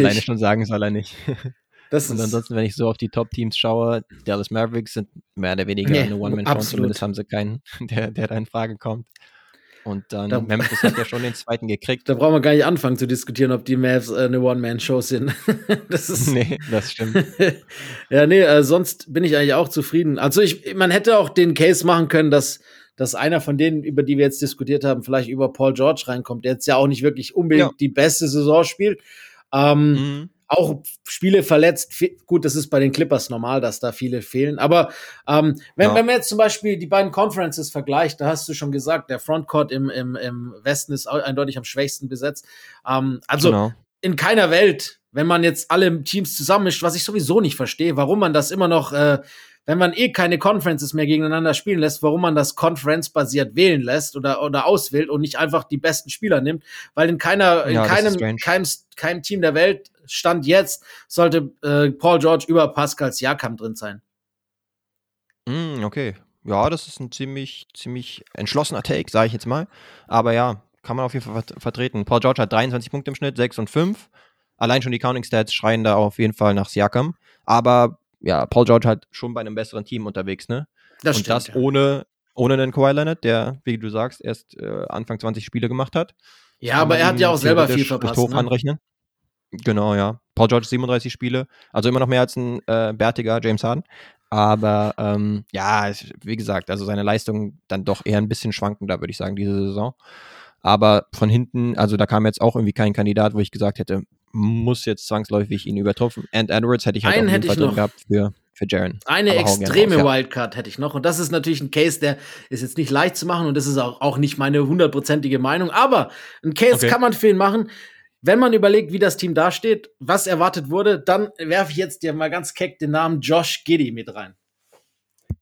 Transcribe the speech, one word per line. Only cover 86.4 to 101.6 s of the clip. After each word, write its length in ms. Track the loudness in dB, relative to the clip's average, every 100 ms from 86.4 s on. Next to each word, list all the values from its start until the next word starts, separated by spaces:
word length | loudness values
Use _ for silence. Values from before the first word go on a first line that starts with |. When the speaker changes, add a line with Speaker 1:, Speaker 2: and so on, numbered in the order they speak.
| _ _
Speaker 2:
Ja, 140 | 0
Speaker 1:
Kann 80 | 2
Speaker 2:
aber 80 | 4 4
Speaker 1:
man 40 |
Speaker 2:
er 80 | 4
hat 120 | 4
ja 100 | 2
Speaker 1:
ihm 40 |
Speaker 2:
auch 40 | 4
selber 280 | 4 4 4
viel 80 | 2 0
Speaker 1:
theoretisch 40 |
das 100 | -2
Speaker 2:
verpasst, 180 | -2 0
Speaker 1:
hoch 100 | 0
Speaker 2:
ne? 60 | 0
Speaker 1:
anrechnen. 420 | 0 -2 -2 -6 _ _ _ _ _ _ _
Genau, 440 | -6 -2 0 2 2
ja. 260 | 0 -4 _ 0
Paul 120 | 4
George 200 | 4 0
siebenunddreißig 440 | -4 -2 -2 -4
Spiele, 360 | -8 -4 -4 -6 _ _
also 160 | -2 0
immer 100 | 2
noch 80 | 2
mehr 140 | 2
als 140 | 0 -2
ein, 240 | -6 -6 -2
äh, 260 | 0 0
bärtiger 460 | 0 -2 0 -2 0
James 200 | 0 0
Harden. 200 | -2 -4 -8 -20 -20 _ _
Aber, 640 | 2 2 4 2 2 0 -2
ähm, 460 | -2 -2 -2 -4 -6
ja, 380 | -4 0 0 0
es, 160 | -6 -14 -16
wie 140 | -10 -8
gesagt, 320 | -4 -4 -4
also 160 | -6 -4
seine 180 | -2
Leistung 540 | 0 -2 -2 -6 -6 -12 _
dann 160 | -6
doch 220 | -4 -4 0
eher 120 | 0
ein 100 | 0
bisschen 240 | -2 -4
schwankender, 480 | -4 -6 -6 -6 -6
würde 100 | -6
ich 60 | -6
sagen, 180 | -6 -4
diese 180 | -2 -2 -2
Saison. 260 | -4 -6 -8 _ -20 -20 -20 -20 _
Aber 460 | 2 4 6 4 0
von 140 | -2 2
hinten, 480 | 2 0 -2